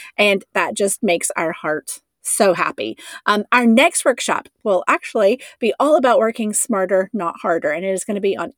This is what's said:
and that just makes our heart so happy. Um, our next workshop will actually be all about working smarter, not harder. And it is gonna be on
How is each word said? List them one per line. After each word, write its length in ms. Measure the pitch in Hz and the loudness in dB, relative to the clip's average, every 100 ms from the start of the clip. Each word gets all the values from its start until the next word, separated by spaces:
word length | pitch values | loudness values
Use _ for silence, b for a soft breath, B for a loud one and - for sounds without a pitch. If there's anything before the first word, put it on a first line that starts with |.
| B - | B 0
and 280 | 208 202 - | 0 0 -2
that 200 | 190 165 | -4 -4
just 280 | 214 196 - | -2 -2 -2
makes 300 | 208 175 - - | 0 0 -2 -4
our 140 | 160 | -4
heart 520 | - 156 151 - - _ _ - | -4 -6 -6 -8 -16 _ _ -8
so 260 | - 202 | 2 2
happy. 440 | 170 - - 110 - B B - | 2 -2 -4 -10 -10 B B -2
Um, 180 | 208 - | -2 2
our 140 | 247 233 | 4 6
next 380 | 226 339 - | 6 4 2
workshop 440 | 294 240 - - - _ | 0 0 -2 -4 -6 _
will 180 | 220 185 - | -2 -2 0
actually 520 | 320 - 226 202 254 B B | -2 -2 2 2 2 B B
be 120 | 220 - | -4 0
all 160 | 285 | 2
about 240 | 311 254 214 | 4 4 2
working 340 | 220 220 214 | 2 -2 -4
smarter, 560 | 202 - 196 185 190 190 | -4 -2 -2 2 0 0
not 240 | 208 170 - | -4 -6 -4
harder. 280 | 196 165 151 | -2 0 0
And 140 | 156 | -4
it 80 | 190 | -4
is 120 | 185 | -6
gonna 160 | - 202 | -4 -4
be 160 | 196 170 | -2 -4
on 160 | 170 | -6